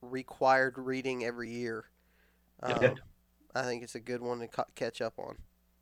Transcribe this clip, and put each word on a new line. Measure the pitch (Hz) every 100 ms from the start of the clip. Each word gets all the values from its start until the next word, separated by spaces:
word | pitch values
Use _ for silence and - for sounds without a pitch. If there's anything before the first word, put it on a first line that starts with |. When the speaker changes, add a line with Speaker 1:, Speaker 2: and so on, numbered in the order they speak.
Speaker 1:
required | 123 131 127 - 131 131 131 131
reading | 131 131 131 127
every | 117 120 117
year. | 120 120 113 - _ _ _ _ _ _ -
Speaker 2:
Yeah. | 127 120
Speaker 1:
Um, | 151 - - - _ _ - 127
I |
think | 127 120
it's | 120 120
a |
good | 113 123
one | 123 123
to | 117
ca-, | - - -
catch | 117 -
up | 113 -
on. | - - - _ _ _